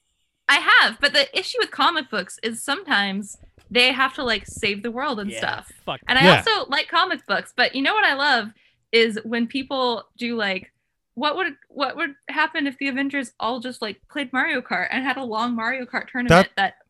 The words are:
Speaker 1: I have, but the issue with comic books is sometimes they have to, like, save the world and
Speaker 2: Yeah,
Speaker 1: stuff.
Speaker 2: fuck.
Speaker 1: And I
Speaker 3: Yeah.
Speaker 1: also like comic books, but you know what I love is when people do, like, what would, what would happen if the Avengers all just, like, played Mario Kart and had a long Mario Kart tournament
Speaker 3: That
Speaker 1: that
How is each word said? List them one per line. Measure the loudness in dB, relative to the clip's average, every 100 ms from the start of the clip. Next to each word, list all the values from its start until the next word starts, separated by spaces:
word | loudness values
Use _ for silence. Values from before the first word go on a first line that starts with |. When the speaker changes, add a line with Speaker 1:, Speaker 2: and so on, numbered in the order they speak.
| _ _ _ _ 0
Speaker 1:
I | 0 4 4
have, | 4 2
but | 0
the | 0 0 -2
issue | -6 -4
with | -4
comic | 0 0 0 -4
books | -6 -8 -8
is | -8 -8
sometimes | -6 -6 -2 0 0 -4 -8 -14 -20 _ -4
they | 2 4
have | 4 -2
to, | -2
like, | -2 -2 -4
save | -6 -4 -4
the | -6
world | -6 -4 -4
and | -6
Speaker 2:
Yeah, | -6
Speaker 1:
stuff. | -4 -4 -8 -16
Speaker 2:
fuck. | -10 -10 -4
Speaker 1:
And | 4
I |
Speaker 3:
Yeah. | 8 8
Speaker 1:
also | 6 0 0
like | -2 0
comic | 2 0 0 -4
books, | -4 -2
but | 0 0
you | 2
know | 0
what | 2 2
I |
love | 2 2 2 0 -10 _ _ _
is | 2 2 0
when | -4 -2 -2
people | -4 -6 -2 -2 -2 -8 -8
do, | -6 -2
like, | -2 -4 -8 _ _ _ _
what | -4 -2 0
would, | -4 -6 _
what | -6 -6 -4
would | -6 -8 -8
happen | -2 -2 0 -4
if | -4
the | -4
Avengers | -4 -4 -4 -6 -6
all | -6 -4
just, | -8 -8
like, | -10 -10 _
played | -8 -6
Mario | -2 -2 -2
Kart | -2 -4 -2
and | -4
had | -2 -4
a |
long | -4 -4 -2
Mario | -2 -4 -4
Kart | -6 -8 -6
tournament | -2 6
Speaker 3:
That | 6 6 2
Speaker 1:
that | -2 -2